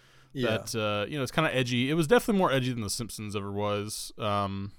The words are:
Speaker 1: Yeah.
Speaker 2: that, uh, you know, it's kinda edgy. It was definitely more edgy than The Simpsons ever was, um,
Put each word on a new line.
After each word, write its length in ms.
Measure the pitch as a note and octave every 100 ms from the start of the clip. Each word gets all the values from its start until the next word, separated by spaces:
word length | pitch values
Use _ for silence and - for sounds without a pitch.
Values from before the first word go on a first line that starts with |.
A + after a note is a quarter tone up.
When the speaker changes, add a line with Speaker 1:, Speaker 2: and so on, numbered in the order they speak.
| - - -
Speaker 1:
Yeah. 240 | C#3+ A#2 A2
Speaker 2:
that, 180 | A2+ A2+
uh, 300 | G#2 G#2 G#2
you 100 | D3
know, 60 |
it's 80 | B2
kinda 240 | - D#3 B2+
edgy. 340 | B2 B2 C3
It 40 |
was 140 | E3 D3
definitely 320 | A#3+ - G3
more 120 | E3
edgy 220 | C3+ B2+
than 80 | A#2
The 80 | G2+
Simpsons 460 | - A2 - G#2+ G#2
ever 160 | G2+
was, 600 | G2+ G#2 G#2 G#2 - - -
um, 560 | G#2+ G2+ G2 G2 G2